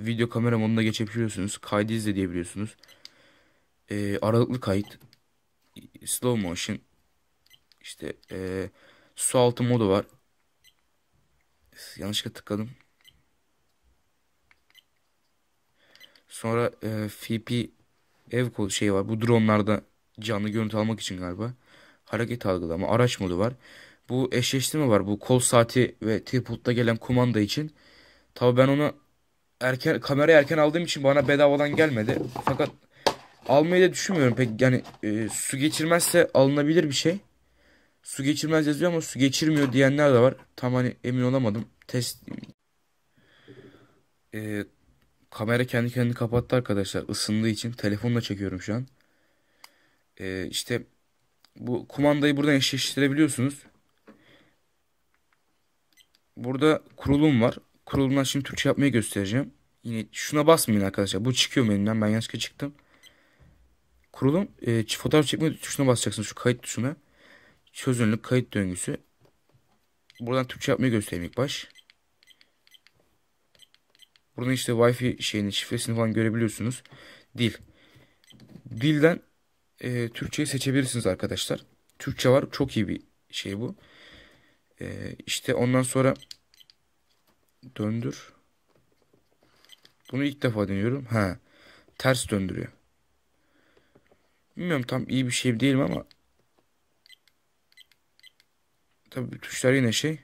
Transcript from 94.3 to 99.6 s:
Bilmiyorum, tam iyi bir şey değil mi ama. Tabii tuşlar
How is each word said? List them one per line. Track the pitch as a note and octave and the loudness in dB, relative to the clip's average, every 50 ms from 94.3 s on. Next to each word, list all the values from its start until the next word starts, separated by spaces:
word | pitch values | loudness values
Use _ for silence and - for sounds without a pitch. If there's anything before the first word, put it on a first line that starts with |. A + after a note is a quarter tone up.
| _ _ _ _ - | _ _ _ _ -12
Bilmiyorum, | - F3 F3+ D#3+ C3+ B2 | -8 -4 -2 -2 -2 -2
tam | - C3 C3 - - | -4 -4 -6 -4 -2
iyi | - C3 C3 | -2 -2 -2
bir | B2 | -2
şey | A#2+ - - B2+ A#2+ A2 | -2 -2 0 0 0 2
değil | B2 C#3 C3+ | 2 2 2
mi | C3 D3 | 2 0
ama. | - - - - _ _ _ _ _ _ _ _ _ _ _ _ _ _ _ _ _ _ _ _ _ - _ _ _ _ _ _ _ _ _ _ _ _ _ - _ _ _ _ _ _ _ _ - _ _ _ _ _ _ _ _ _ _ _ _ _ _ _ _ | 0 -2 -4 -6 _ _ _ _ _ _ _ _ _ _ _ _ _ _ _ _ _ _ _ _ _ -20 _ _ _ _ _ _ _ _ _ _ _ _ _ -20 _ _ _ _ _ _ _ _ -20 _ _ _ _ _ _ _ _ _ _ _ _ _ _ _ _
Tabii | - C3 B2 B2 - - | -10 -8 -8 -8 -10 -14
tuşlar | - - - - | -14 -12 -6 0